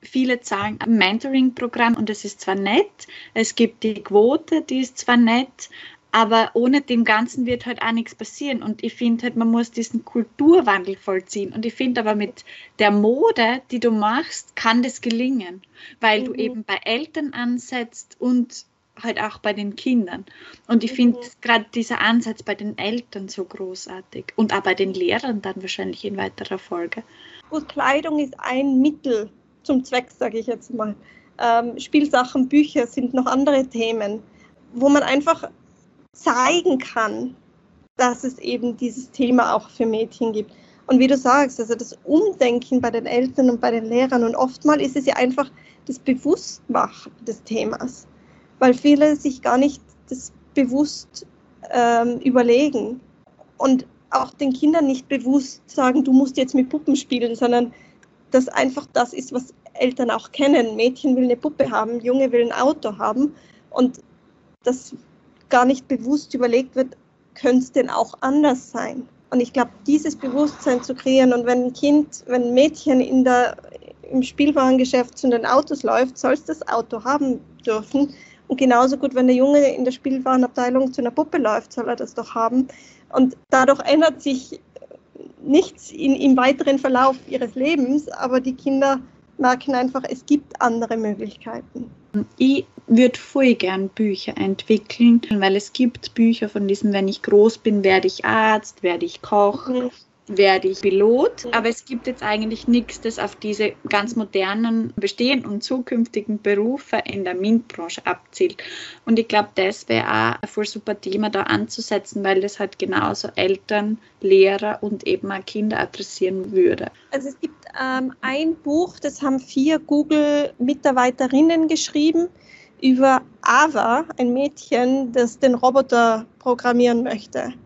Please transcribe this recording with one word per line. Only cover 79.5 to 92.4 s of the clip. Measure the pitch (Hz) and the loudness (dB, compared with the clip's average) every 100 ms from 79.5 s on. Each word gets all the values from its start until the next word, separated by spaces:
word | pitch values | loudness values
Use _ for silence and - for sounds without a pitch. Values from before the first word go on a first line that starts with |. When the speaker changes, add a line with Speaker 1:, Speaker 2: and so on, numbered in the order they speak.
| 294 277 - | 4 4 2
Speaker 2:
in | 254 | -4
der | |
Spielwarenabteilung | 262 285 262 262 262 247 - 247 254 262 | -4 -4 -4 0 2 2 0 0 0 0
zu | 254 | -2
einer | 240 | -4
Puppe | 240 302 339 | -2 -2 0
läuft, | 233 214 220 | 0 -2 -4
soll | - 233 | -8 -6
er | 240 | -6
das | - - | -8 -10
doch | 226 | -10
haben. | - 226 247 262 - - - _ | -2 0 0 -2 -6 -20 -20 _
Und | - 262 - _ | 2 2 0 _
dadurch | 262 262 277 | 2 4 2
ändert | - 294 320 - | 4 4 4 2
sich | 285 262 - - _ - - - _ - - - | -4 -4 -6 -20 _ -20 -20 -20 _ -20 -20 -16
nichts | - 285 - - - | 2 2 2 -4 -20
in, | - 277 269 | -4 0 2
im | 277 262 | 4 4
weiteren | 254 262 - 277 | 4 2 0 0
Verlauf | 269 247 262 262 - | 2 2 2 0 -6
ihres | 262 240 | -6 -6
Lebens, | 254 269 320 254 285 285 | -2 -2 0 0 0 -2
aber | - 254 254 | -8 -2 -2
die | 262 | -2
Kinder | 254 - 269 277 269 - _ _ _ | -6 -2 0 0 0 -6 _ _ _
merken | 254 254 269 262 | 0 0 -2 -2
einfach, | 254 262 262 | -2 -4 -8
es | 262 - | -12 0
gibt | 294 - - | -2 -2 -2
andere | 240 226 226 226 | 0 0 -4 -4
Möglichkeiten. | 214 208 220 - - 226 - - 247 - _ 208 - | -4 -4 -8 -12 -14 -14 -14 -14 -14 -18 _ -6 -6
Speaker 1:
Ich | _ | _